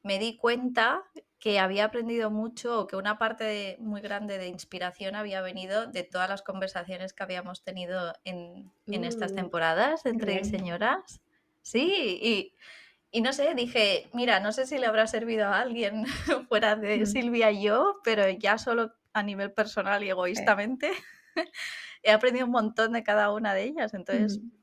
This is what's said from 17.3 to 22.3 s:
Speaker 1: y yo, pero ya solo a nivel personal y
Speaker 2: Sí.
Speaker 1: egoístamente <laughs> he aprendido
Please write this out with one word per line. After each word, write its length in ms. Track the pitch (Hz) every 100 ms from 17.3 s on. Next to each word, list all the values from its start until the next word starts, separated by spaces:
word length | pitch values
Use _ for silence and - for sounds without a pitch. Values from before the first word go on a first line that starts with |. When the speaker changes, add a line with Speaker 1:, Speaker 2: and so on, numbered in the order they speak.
| 240 220
Speaker 1:
y 120 | 208
yo, 360 | 208 226 381 403
pero 240 | 233 214 196
ya 280 | 190 196 214
solo 360 | 247 233 226 _ _
a 100 | 214
nivel 280 | 202 196 202
personal 500 | 202 220 - 190 202
y 40 | 196
Speaker 2:
Sí. 40 |
Speaker 1:
egoístamente 800 | 185 180 214 - 202 214 262 302 381 - - _ -
<laughs> 180 | 339 - - - - -
he 80 | 220
aprendido 340 | 214 247